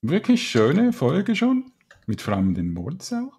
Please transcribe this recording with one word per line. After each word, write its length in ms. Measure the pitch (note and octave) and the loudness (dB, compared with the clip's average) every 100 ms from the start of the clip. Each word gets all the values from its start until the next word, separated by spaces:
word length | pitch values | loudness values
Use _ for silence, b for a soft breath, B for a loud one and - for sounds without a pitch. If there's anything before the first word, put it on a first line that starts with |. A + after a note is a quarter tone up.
wirklich 460 | A2 F#3 - A#3+ - | 0 -2 2 0 2
schöne 460 | A#2+ A2 E3 B3 | 2 4 4 2
Folge 420 | A#3 A#2+ E3 G#3 G#3+ | 2 0 0 0 0
schon, 360 | A#3+ C4 C4 _ _ _ - | 2 0 -2 _ _ _ -8
mit 160 | G#2+ | -6
vor 140 | - G2+ | -2 0
allem 180 | F#2+ | 0
den 200 | F#2 F2 | 0 -2
Mods 380 | E2+ F2+ F3+ - | -4 -8 -10 -8
auch. 200 | A#3+ B3+ | -8 -8